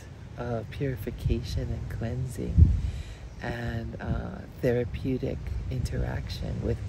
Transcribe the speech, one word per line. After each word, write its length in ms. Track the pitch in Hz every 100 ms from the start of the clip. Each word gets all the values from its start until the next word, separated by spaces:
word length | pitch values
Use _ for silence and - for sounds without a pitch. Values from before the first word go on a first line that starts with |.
| - - - -
of 320 | 120 117 107
purification 960 | - 139 131 - 117 - 117 120 - 120
and 220 | 117 -
cleansing, 800 | - 117 127 127 - - - - - - - - - - -
and, 540 | 120 120 120 117 113 -
uh, 380 | 110 113 117 - - -
therapeutic 760 | 131 120 120 - 135 127 127 - - - -
interaction 920 | 127 - - - - - - - -
with 160 | - -